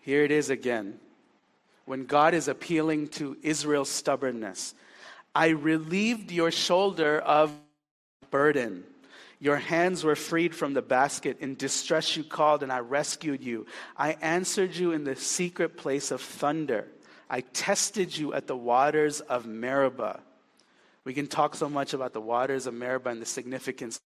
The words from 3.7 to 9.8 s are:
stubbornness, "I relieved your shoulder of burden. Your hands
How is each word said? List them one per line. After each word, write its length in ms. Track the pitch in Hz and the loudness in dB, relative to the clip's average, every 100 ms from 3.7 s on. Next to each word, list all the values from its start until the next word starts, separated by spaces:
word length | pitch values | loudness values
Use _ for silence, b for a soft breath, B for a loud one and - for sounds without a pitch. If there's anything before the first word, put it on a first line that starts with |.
| 147 135 | 2 2
stubbornness, 880 | - - 135 135 120 107 95 - - B B B B B | -2 -2 0 0 -4 -8 -8 -12 -12 B B B B B
"I 140 | 143 160 | 2 4
relieved 840 | 160 147 160 160 185 220 233 180 | 4 2 0 0 0 2 0 -4
your 200 | 170 165 | 0 2
shoulder 680 | 165 - 180 196 190 151 151 | 2 2 4 4 2 2 2
of 320 | - 151 156 147 - _ _ _ _ _ - | 4 6 4 0 -18 _ _ _ _ _ -4
burden. 540 | 139 147 143 117 92 92 - B B B B | 2 4 4 0 -6 -14 -20 B B B B
Your 180 | 143 147 | 0 0
hands 480 | - 165 | 2 2